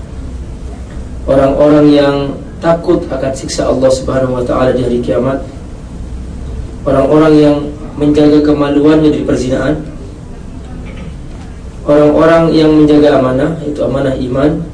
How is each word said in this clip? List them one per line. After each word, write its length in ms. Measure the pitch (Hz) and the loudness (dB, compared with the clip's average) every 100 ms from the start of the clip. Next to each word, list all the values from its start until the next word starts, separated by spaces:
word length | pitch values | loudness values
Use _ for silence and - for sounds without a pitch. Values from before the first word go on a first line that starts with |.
| - - - - - - - - - - - - 131 | -14 -12 -10 -10 -10 -12 -12 -12 -12 -12 -12 -8 -2
orang-orang 640 | 135 135 147 147 151 147 | 2 2 4 4 6 6
yang 260 | 147 143 139 139 - - - | 4 4 0 -4 -6 -10 -4
takut 480 | 165 170 - 160 - | 0 0 2 0 -2
akan 220 | 135 135 | -4 -4
siksa 380 | - 147 - 131 | -6 -8 -4 -2
Allah 180 | 127 131 | 2 2
Subhanahu 480 | 127 131 131 127 123 | 2 -2 -2 -2 -2
wa 60 | |
taala 320 | 120 131 127 123 | -2 0 0 0
di 80 | 120 | 0
hari 140 | 120 | -2
kiamat, 400 | - 120 131 135 - - - - - - - - - - - - - - - | 0 -2 0 -2 -6 -12 -14 -14 -14 -12 -10 -10 -10 -10 -10 -8 -10 -6 -2
orang-orang 480 | 135 139 151 156 151 | 0 4 4 6 6
yang 140 | 147 147 147 - - - | 4 2 -2 -10 -10 -2
menjaga 460 | 147 147 147 151 | 2 4 6 4
kemaluannya 680 | 147 143 143 143 151 156 151 | 4 2 2 2 4 4 4
dari 160 | - - | 2 0
perzinaan, 560 | 127 127 131 135 156 - - - - - - - - - - - - - - - - - - - - - | -2 0 -2 -2 -4 -6 -12 -14 -14 -16 -14 -14 -14 -14 -12 -12 -12 -12 -12 -14 -14 -14 -14 -14 -8 0
orang-orang 640 | 147 147 151 160 165 165 | 4 4 4 4 4 4
yang 160 | 160 156 151 | 4 4 6
menjaga 420 | 147 147 143 131 | 6 6 4 4
amanah, 400 | 127 131 156 165 147 | 2 0 -2 -4 -6
yaitu 160 | 135 | -4
amanah 320 | 127 139 135 | -2 -2 -2
iman 480 | 127 123 135 151 170 - | -2 -4 0 0 -2 -6